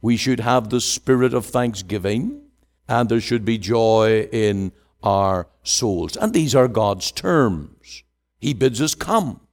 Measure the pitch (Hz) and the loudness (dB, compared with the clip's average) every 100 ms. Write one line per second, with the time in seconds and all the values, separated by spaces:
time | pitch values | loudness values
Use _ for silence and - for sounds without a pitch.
0 | 113 117 131 123 117 127 110 123 - - | 2 0 0 -2 2 0 0 -2 -2 -6
1 | - 131 127 123 110 127 120 104 95 104 | 0 2 2 0 -2 -2 -2 -4 -8 -4
2 | 92 110 202 285 - _ _ _ - 117 | -2 -2 -4 -8 -18 _ _ _ -2 0
3 | 117 113 107 120 104 113 95 117 113 110 | 2 0 0 -2 -2 -4 0 2 4 4
4 | 110 110 - 113 107 98 95 _ _ _ | 4 2 0 0 0 0 -4 _ _ _
5 | 104 98 98 92 87 _ - - 120 90 | 0 2 2 0 -4 _ -6 -2 -2 -2
6 | 85 - 220 226 156 131 127 110 104 95 | -4 -4 0 0 2 4 4 2 -2 -2
7 | - - 185 165 123 85 71 _ - - | -6 -6 0 2 2 0 -8 _ -20 -20
8 | _ _ _ _ - 113 131 113 156 - | _ _ _ _ -6 0 0 2 -4 -4
9 | - 220 160 - _ | -2 -2 -2 -8 _